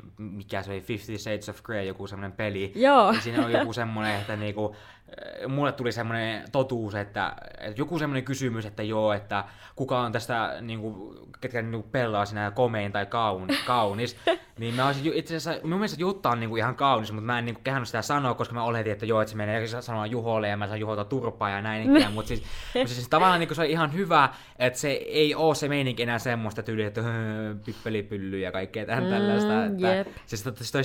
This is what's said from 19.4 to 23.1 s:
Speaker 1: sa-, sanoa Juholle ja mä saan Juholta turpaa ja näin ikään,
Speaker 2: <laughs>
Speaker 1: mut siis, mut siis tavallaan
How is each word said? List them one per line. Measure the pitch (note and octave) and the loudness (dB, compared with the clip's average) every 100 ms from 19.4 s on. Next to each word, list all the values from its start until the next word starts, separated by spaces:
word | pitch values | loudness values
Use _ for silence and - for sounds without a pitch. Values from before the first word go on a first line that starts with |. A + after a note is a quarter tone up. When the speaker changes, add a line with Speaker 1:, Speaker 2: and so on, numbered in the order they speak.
| G#2 A2 A2+ | -2 -2 -2
Speaker 1:
sa-, | A#2+ | -6
sanoa | A#2+ A2 G#2+ | -6 -4 -2
Juholle | A#2+ A2+ A2 G#2 | -2 0 0 0
ja | G2+ | 0
mä | G#2 | -2
saan | G#2+ | -2
Juholta | G#2+ G#2 G2+ | -2 -2 -2
turpaa | C3 A#2 - G#2 | -2 -2 -2 -2
ja | G2 | 0
näin | G#2+ G#2+ B3+ D4 | -2 0 6 6
ikään, | G#3 - | 6 0
Speaker 2:
<laughs> | |
Speaker 1:
mut | - | -4
siis, | - - - - A#3+ | -4 -4 -8 -4 -2
mut | B2+ | -2
siis | B2 | -4
tavallaan | A#2+ | 2